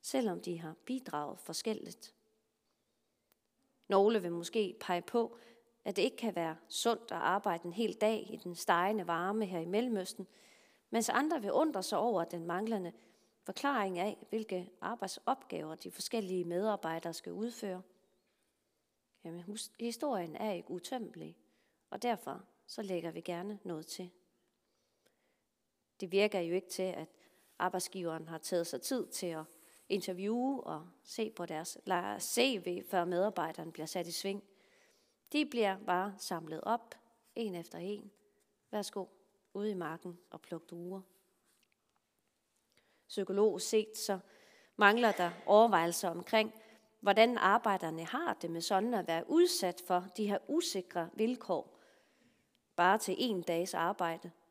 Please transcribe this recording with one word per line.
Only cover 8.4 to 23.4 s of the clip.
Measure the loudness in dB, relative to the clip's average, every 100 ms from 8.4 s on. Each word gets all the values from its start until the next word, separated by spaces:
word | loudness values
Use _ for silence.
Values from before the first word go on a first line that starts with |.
| -10 -8
stegende | 4 4 4 0 0
varme | 0 0 -2 -2
her | -4
i | 0
Mellemøsten, | 0 0 -2 -4 -10 -14 -16 -20 -20 _ _ _
mens | -2 2
andre | 2 2 -2
vil | 0
undre | 2 2 0
sig | -2 0
over | 2 0
den | -2 -6 -4
manglende | -4 -2 -4 -4 -10 _ _ _ _
forklaring | -14 -4 -2 0 0 -2
af, | -2 -4 -6
hvilke | -6 -4 -6 -6 -10
arbejdsopgaver | -8 -6 -8 -6 -2 -4 -4 -8 -8 -10
de | -14
forskellige | -10 -4 -4 -2 -4 -2
medarbejdere | 0 0 -2 -4 -4 -6
skal | -8 -10
udføre. | -6 -6 -6 -8 -8 -12 _ _ _ _ _ _ _ _ _ _ _ _ _
Jamen, | -14 -12
hus-, | -10 -12 -12 _
historien | -8 -4 -2 -2 -4 -4
er | -4
ikke | -4 -6
utømmelig, | -10 -6 -8 -8 -10 -14 -16 _ _ _ _ _
og | -6
derfor | -2 -2 -6 -12 -14 _ _
så | -10
lægger | -4 -4 -4
vi | -8
gerne | -6 -6